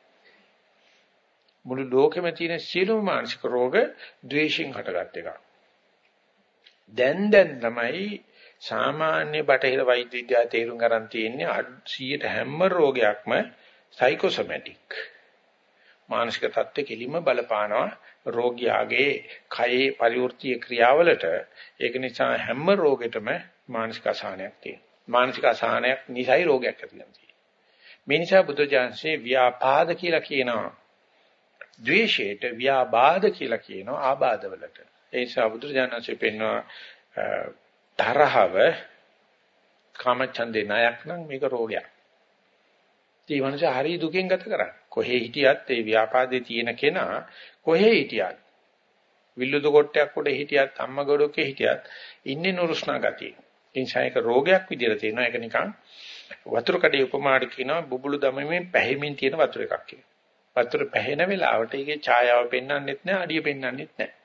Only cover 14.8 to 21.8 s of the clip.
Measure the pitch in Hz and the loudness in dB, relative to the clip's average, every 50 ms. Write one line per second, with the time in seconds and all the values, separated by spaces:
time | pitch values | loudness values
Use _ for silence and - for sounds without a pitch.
14.8 | _ - - - - - - - _ _ _ _ _ _ _ _ _ _ _ _ | _ -14 -12 -12 -12 -14 -16 -20 _ _ _ _ _ _ _ _ _ _ _ _
15.8 | _ _ _ _ _ - 117 117 117 117 110 - 123 123 - 113 110 - - - | _ _ _ _ _ -6 -2 -2 -2 -2 -2 -4 -4 -2 -2 -2 -4 -4 -4 -6
16.8 | - - 113 110 120 127 151 170 - 135 123 123 120 - 113 104 104 104 104 120 | -6 -6 -6 -8 -8 -6 -4 -2 0 0 0 0 0 -2 0 -2 0 0 0 0
17.8 | 156 208 - - - - - _ - 131 117 120 120 123 120 120 120 113 107 107 | -2 -2 -4 -10 -20 -20 -20 _ -8 -4 0 2 2 2 2 2 0 2 2 2
18.8 | 113 110 117 123 139 143 - - - - - - _ - - - 120 123 123 127 | 2 0 2 2 2 2 0 -2 -6 -14 -20 -18 _ -10 -4 0 0 2 4 4
19.8 | 135 135 135 - 120 117 117 123 127 127 - - - 135 123 120 - - 123 117 | 2 2 2 2 2 2 2 2 0 -2 -2 -4 -6 -4 -4 -4 -6 -4 2 6
20.8 | 117 120 135 156 170 170 143 - - 82 82 - - - - - - - _ - | 6 8 8 8 6 6 4 2 2 -2 -2 -4 -6 -8 -16 -20 -20 -18 _ -6